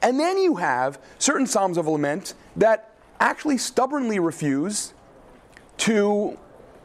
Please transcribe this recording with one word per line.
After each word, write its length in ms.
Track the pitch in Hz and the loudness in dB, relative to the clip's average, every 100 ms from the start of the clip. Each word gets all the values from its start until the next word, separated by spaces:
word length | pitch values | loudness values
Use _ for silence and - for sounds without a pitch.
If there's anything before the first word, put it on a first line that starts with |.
And 180 | 208 262 | 2 2
then 200 | 320 392 | 0 2
you 180 | 381 208 | 0 2
have 420 | 160 123 131 139 - - | 0 0 -2 -4 -18 -4
certain 280 | - 285 262 | -2 0 0
Psalms 300 | 214 196 170 | 0 0 0
of 100 | 160 | 0
Lament 480 | 156 147 156 - - - - | 0 0 -2 -8 -18 -16 0
that 380 | 208 220 - - - - | 2 2 -2 -20 -20 0
actually 380 | 233 302 302 262 | 0 0 -2 -2
stubbornly 600 | - - 254 294 247 208 | -2 0 0 0 -2 0
refuse 760 | 165 - 151 135 165 208 - - - - - - - - - - | -2 -2 -2 0 -2 -4 -8 -14 -20 -20 -20 -20 -20 -20 -20 -4
to 600 | - 220 202 208 202 - - - - - | 0 2 2 0 -2 -8 -18 -20 -20 -20